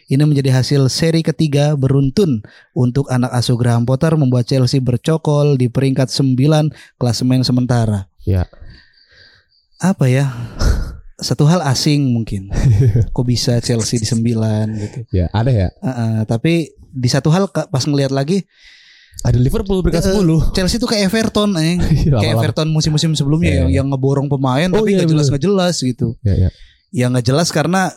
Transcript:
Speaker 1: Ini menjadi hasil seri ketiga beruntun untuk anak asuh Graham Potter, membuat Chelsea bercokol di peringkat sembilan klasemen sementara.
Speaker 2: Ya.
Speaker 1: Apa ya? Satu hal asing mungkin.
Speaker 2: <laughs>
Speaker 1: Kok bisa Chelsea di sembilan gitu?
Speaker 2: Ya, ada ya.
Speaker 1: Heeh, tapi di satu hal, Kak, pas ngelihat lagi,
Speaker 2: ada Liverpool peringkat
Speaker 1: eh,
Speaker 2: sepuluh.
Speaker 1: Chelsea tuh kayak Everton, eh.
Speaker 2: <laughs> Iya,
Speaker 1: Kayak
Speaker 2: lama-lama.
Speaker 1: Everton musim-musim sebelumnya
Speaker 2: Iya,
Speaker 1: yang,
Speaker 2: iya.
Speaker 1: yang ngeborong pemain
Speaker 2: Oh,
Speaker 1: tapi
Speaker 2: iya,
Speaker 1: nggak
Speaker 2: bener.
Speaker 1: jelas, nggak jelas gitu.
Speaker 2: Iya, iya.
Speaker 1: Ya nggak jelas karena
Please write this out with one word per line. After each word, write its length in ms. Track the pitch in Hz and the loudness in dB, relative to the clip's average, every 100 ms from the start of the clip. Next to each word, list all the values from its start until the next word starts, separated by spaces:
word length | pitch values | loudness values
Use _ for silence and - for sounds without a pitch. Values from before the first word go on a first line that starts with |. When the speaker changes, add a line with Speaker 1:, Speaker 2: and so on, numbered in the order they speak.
| _ | _
Speaker 1:
Ini 120 | 135 | 0
menjadi 300 | 151 139 135 | 2 2 2
hasil 300 | 131 120 143 131 | 0 2 2 2
seri 340 | - 165 165 | 2 0 0
ketiga 500 | 160 151 160 143 147 | -2 0 0 2 0
beruntun 680 | 147 131 135 139 214 185 117 - - _ | 0 2 2 2 2 0 0 -6 -20 _
untuk 340 | - 123 135 139 | -2 0 0 -2
anak 240 | 127 123 | -2 0
asuh 220 | 123 113 | -2 0
Graham 320 | 120 120 117 120 | 0 2 0 0
Potter, 240 | 131 165 | 0 2
membuat 320 | 160 156 127 | 2 2 0
Chelsea 340 | 120 135 123 143 | 0 0 2 0
bercokol 760 | 127 120 - 160 151 147 147 | 0 -2 0 -2 0 0 2
di 120 | 139 123 | 2 0
peringkat 420 | 131 135 131 131 | 0 0 0 -2
sembilan 560 | - 135 123 147 151 156 - - _ | 0 0 2 2 2 0 -4 -16 _
klasemen 440 | 123 113 127 127 | -4 0 0 2
sementara. 680 | 123 127 123 120 110 104 98 _ | 2 0 2 0 0 -2 -6 _
Speaker 2:
Ya. 220 | - 95 82 - - - _ _ _ _ - _ _ _ _ _ | -2 -2 -2 -8 -20 -20 _ _ _ _ -20 _ _ _ _ _
Speaker 1:
Apa 300 | 180 196 135 | -2 0 2
ya? 240 | 131 143 120 117 - - - - - - - | 2 0 -4 -12 -2 0 0 -2 -10 -20 -14
Satu 280 | - 123 | -6 0
hal 200 | 151 180 | 2 2
asing 460 | 147 120 160 147 139 | 0 -2 0 0 0
mungkin. 420 | 117 107 104 95 - 139 107 | -2 -2 -6 -4 0 2 4
Speaker 2:
<laughs> 360 | 131 120 - | 4 2 0
Speaker 1:
Kok 100 | - | -2
bisa 320 | 123 117 - 120 | -2 -2 0 -2
Chelsea 380 | - 117 107 117 | 0 -2 -2 -4
di 80 | |
sembilan 640 | 107 113 117 113 110 107 110 | -2 -2 0 0 0 -2 -2
gitu? 240 | 107 104 - 113 | -6 -8 -10 -4
Speaker 2:
Ya, 120 | 90 87 | -2 -2
ada 180 | 104 123 | 0 0
ya. 200 | 117 90 | 0 0
Speaker 1:
Heeh, 460 | - 131 120 113 110 | -4 -8 -4 -2 -2
tapi 280 | 110 117 160 170 147 - - | -2 -2 0 0 -2 -10 -14
di 220 | 131 123 | -4 -2
satu 200 | 170 156 | 0 2
hal, 200 | 175 196 | 0 0
Kak, 200 | 160 147 | -4 -4
pas 120 | 139 | -4
ngelihat 280 | 151 143 135 | -2 -2 0
lagi, 340 | 135 139 196 - _ - - - - _ - | -2 -2 -2 -4 _ -20 -20 -20 -20 _ -6
Speaker 2:
ada 100 | - | 0
Liverpool 460 | 120 127 233 196 190 | 2 2 0 -2 -2
peringkat 220 | 170 165 | 0 0
Speaker 1:
eh, 60 | 190 | 0
Speaker 2:
sepuluh. 300 | 202 170 160 - | 2 2 2 2
Speaker 1:
Chelsea 260 | 196 185 233 | 0 -2 -2
tuh 80 | 240 | -2
kayak 220 | 214 190 | 0 0
Everton, 480 | 226 226 214 208 175 | 0 0 0 0 0
eh. 200 | 160 175 | 0 0
Speaker 2:
<laughs> 280 | 160 147 | 2 2
Iya, 80 | 165 | 2
Speaker 1:
Kayak 0 | |
Speaker 2:
lama-lama. 220 | 127 104 113 | 2 0 0
Speaker 1:
Everton 260 | 151 156 156 | 0 -2 -2
musim-musim 440 | 156 156 151 165 | 0 0 0 0
sebelumnya 340 | 151 139 160 175 | 0 0 0 2
Speaker 2:
Iya, 80 | - | 2
Speaker 1:
yang, 80 | 85 | 2
Speaker 2:
iya. 100 | 135 | 0
Speaker 1:
yang 80 | 135 | 0
ngeborong 400 | 135 135 139 139 | -2 0 0 -2
pemain 400 | 139 135 131 185 | -2 0 0 0
Speaker 2:
Oh, 60 | 202 | 0
Speaker 1:
tapi 100 | 214 | 2
Speaker 2:
iya, 60 | 190 | 2
Speaker 1:
nggak 80 | 170 | 2
Speaker 2:
bener. 60 | |
Speaker 1:
jelas, 120 | 156 143 | 2 2
nggak 180 | 131 170 | 0 0
jelas 280 | 196 180 165 | 0 0 -2
gitu. 300 | 127 120 117 - | -4 -2 -4 -2
Speaker 2:
Iya, 120 | 104 92 | -2 0
iya. 140 | 90 - - _ _ | 0 -2 -14 _ _
Speaker 1:
Ya 160 | 160 123 | -2 0
nggak 200 | 127 120 | 0 0
jelas 220 | 139 175 | 0 0
karena 300 | 160 147 190 185 | 0 0 0 -2